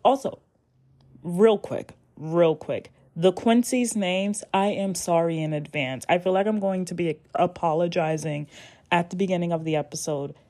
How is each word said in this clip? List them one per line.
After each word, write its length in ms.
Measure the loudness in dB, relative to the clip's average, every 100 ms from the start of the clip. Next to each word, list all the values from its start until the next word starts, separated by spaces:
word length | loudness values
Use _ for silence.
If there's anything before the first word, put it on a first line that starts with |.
also, 360 | 2 2 -2 -10 _ _ _ _ _ _ _ -14
real 360 | -6 4 6 4
quick, 360 | -2 -8 -8 -16 _ -14
real 380 | -2 4 4 2
quick. 360 | -4 -6 -8 _ _ 0
The 180 | 2
Quincy's 640 | 2 2 4 2 0 0 -2
names, 480 | -2 0 -2 -4 -2
I 140 | 0 0
am 280 | 0 -4 -4
sorry 460 | 0 2 2 0
in 120 | -2
advance. 520 | -4 -4 -4 -4 -4 -2
I 80 | 0
feel 120 | 2
like 160 | 0 0
I'm 140 | 0
going 240 | -2 -2 -4
to 100 | -4
be 240 | -4 -4 _ -2
apologizing 1120 | -2 0 -2 0 0 0 -2 -2 -4 -6 -8 -14 -20 -20 _
at 180 | 0 0
the 60 | -2
beginning 360 | 0 0 0
of 120 | -2 0
the 100 | -2
episode 580 | -2 -6 -6 -4 -6 -12 _